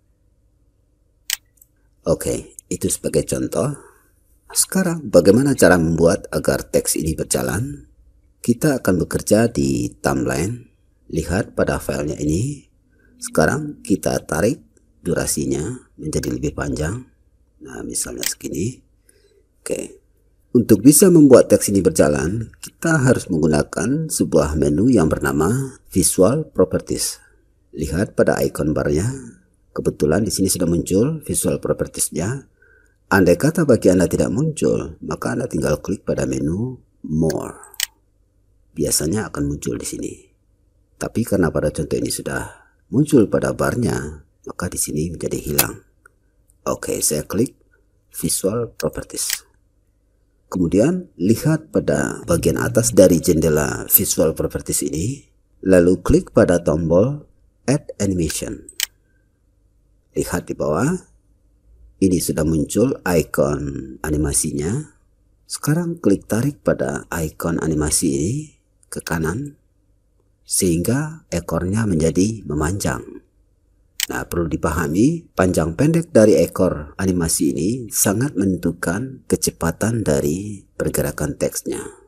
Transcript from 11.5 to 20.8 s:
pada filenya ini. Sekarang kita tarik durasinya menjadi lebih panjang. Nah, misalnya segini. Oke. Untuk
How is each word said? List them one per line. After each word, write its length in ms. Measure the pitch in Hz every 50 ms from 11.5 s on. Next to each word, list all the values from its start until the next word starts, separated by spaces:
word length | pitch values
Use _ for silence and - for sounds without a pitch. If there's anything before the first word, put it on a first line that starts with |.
| -
pada 240 | - - - - -
filenya 400 | - - 69 69 73 76 - -
ini. 480 | - 76 78 98 123 147 143 - - _ _ _ _ _ _ _ _ _ _ -
Sekarang 600 | - - - 76 78 - - 151 151 147 - -
kita 400 | - - 95 80 - - 64 - -
tarik 320 | - 73 78 98 120 160 - - _ _ _ _ _ _ _ -
durasinya 880 | 87 80 - - - - 156 143 139 135 143 151 - 127 127 - _ _
menjadi 320 | - 151 156 151 151 131 135 123
lebih 160 | 123 147 143
panjang. 480 | - 139 135 147 127 131 151 92 107 127 - - _ _ _ _ _ _ _ _ _ - -
Nah, 160 | - 62 57 57
misalnya 400 | 58 58 - - 64 60 60 62
segini. 520 | - - - - - - 71 92 123 - - _ _ _ _ _ _ _ _ _ _ _ _ _ _ _ _ -
Oke. 400 | - - - - - - - _ _ _ _ _ _ _ _ _ _
Untuk 300 | - 123 - - 110 95